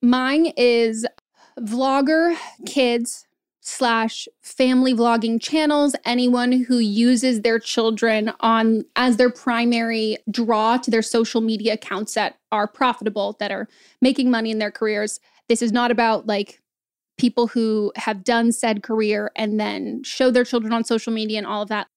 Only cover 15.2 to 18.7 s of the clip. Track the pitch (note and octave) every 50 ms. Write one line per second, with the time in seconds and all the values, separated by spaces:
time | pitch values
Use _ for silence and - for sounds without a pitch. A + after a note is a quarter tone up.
15.2 | _ _ _ _ _ - A#3 - A#3+ A#3 G#3 A#3+ G#3+ A3 A#3+ A3 A3+ A3+ A3 E3+
16.2 | - G#3+ G#3 G3+ G3+ - - _ _ _ _ _ _ _ _ _ _ _ _ -
17.2 | C4 A#3+ - A#3+ A#3+ A3+ - A#3+ A3+ A3 G#3+ G#3+ G#3 G3 - - - A3 G#3+ G3
18.2 | F#3 - A#3 A#3 A#3 A#3 A3+ - - A3+